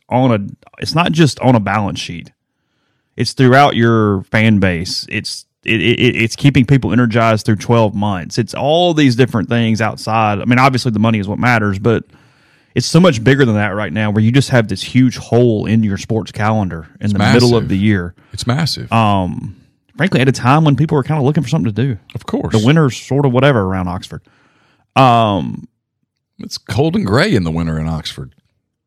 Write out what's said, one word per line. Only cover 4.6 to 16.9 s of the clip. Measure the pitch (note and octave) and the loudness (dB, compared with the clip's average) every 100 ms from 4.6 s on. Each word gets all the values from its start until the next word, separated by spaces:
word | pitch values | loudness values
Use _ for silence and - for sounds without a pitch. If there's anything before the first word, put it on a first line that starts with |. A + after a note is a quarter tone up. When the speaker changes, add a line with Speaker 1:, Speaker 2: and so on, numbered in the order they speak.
| F#2 F2 F2+ - - | 2 -2 -6 -8 -8
Speaker 1:
It's, | G#2+ - - - _ - | -10 -10 -14 -18 _ -6
it, | A2 | -2
it, | F#2 A#2 A#2+ C#2+ | 0 0 0 0
it's | A2+ - | -2 0
keeping | C#3+ C#3 A#2+ | 2 2 2
people | C#3 G#2+ | 2 2
energized | A2 A#2+ A#2 A2+ G#2+ - | 0 0 2 2 0 0
through | G#2 | -2
twelve | - A#2 A2 | 0 2 2
months. | G2+ G#2 F#2 D#2 - | 0 -4 -4 -6 -6
It's | A2 | -6
all | - C3+ E3 F3+ | -4 -2 0 2
these | D#3 C#3+ A#2+ | 2 2 2
different | B2+ A#2 - | 0 0 -2
things | A#2 A2+ A2 | -2 0 0
outside. | G#2+ - - A2 A2 G2+ | -2 -6 -4 0 0 -2
I | - | 0
mean, | B2 | 2
obviously | C3+ B2+ C3 | 2 2 -2
the | G#2 | 0
money | A2 A2+ | 0 0
is | F#2+ | -4
what | G#2 | -2
matters, | A#2+ A#2 G#2 G2 | 0 2 0 -2
but | A2 G#2+ - _ _ _ _ _ _ - | 0 -2 -4 _ _ _ _ _ _ -6
it's | - | 0
so | E3 | 4
much | F#3 A#2 | 4 4
bigger | A2 C#3 | 2 4
than | C3 G#2+ | 2 2
that | G#2 G2 | -2 -4
right | G2+ | -6
now, | E2+ G#2+ | -4 -2
where | G#2 | 2
you | A2 | 2
just | B2+ C3+ | 2 2
have | B2+ G#2+ | 2 0
this | F#2+ | -4
huge | - C3 B2+ - | -2 2 2 0
hole | - A#2 B2 G#2+ F2 | 0 2 2 2 0
in | A2+ | 0
your | A2 F#2+ | 0 -2
sports | - A2 - | -4 -6 -6
calendar | - G#2+ A2 F#2+ E2 D#2 | -4 -2 0 -2 -6 -12